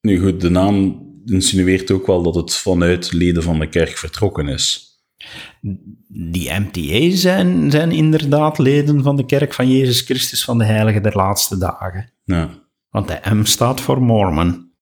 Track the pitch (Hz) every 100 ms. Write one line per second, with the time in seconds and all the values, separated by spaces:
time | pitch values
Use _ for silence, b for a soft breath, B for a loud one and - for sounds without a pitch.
0 | 110 92 95 90 87 87 98 101 95 -
1 | - - 117 95 - 95 92 95 90 95
2 | 95 90 87 85 80 - - 87 87 90
3 | - 85 87 85 82 80 78 85 80 -
4 | 82 - 101 - 71 65 - - - _
5 | _ _ B B B B 101 95 - -
6 | _ - 85 87 67 87 98 90 71 98
7 | 165 185 180 190 180 180 147 151 165 160
8 | 156 156 147 147 151 151 131 147 147 147
9 | 139 139 127 143 143 - 127 131 127 120
10 | - 127 - - - 117 110 110 110 104
11 | 104 101 95 101 - 95 92 - 92 90
12 | 107 _ - 87 80 - _ _ _ -
13 | 95 82 101 107 110 - 120 131 - 131
14 | 123 113 95 78 87 85 - _